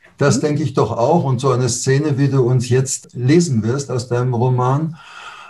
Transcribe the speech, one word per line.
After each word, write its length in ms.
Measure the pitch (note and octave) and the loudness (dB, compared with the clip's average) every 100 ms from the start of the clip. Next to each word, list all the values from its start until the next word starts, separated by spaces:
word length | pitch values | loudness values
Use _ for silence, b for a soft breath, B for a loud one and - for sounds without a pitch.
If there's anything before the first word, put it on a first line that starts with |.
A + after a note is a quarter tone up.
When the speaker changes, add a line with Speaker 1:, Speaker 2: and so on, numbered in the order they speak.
| b b | b b
Speaker 1:
das 220 | C#3+ B3 | 0 2
Speaker 2:
hm? 0 | |
Speaker 1:
denke 220 | D3+ D3 | 0 -2
ich 100 | C#3 | -2
doch 180 | - A2+ | 0 0
auch. 320 | A2+ B2 F3 C#3 | 0 2 2 0
Und 140 | A#2+ | 0
so 100 | C3+ | 0
eine 180 | B2 B2+ | 0 0
Szene, 480 | - C3+ C3+ D#3 B2+ | -2 0 0 0 0
wie 120 | C#3 | 2
du 140 | C3+ | 2
uns 260 | A#2+ B2+ A2 | 2 2 2
jetzt 440 | B2+ C3 - - | 0 0 -6 -10
lesen 500 | B2+ B2+ E3+ E3+ A2+ | -4 2 4 4 0
wirst 280 | A2 C#3 C3+ | -2 -4 -4
aus 160 | B2+ - | -6 -4
deinem 240 | B2 B2+ | -2 -2
Roman, 640 | A#2+ B2+ B2 B2 C#3 D#3+ E3 B B B B B | 0 0 0 0 0 -2 -8 B B B B B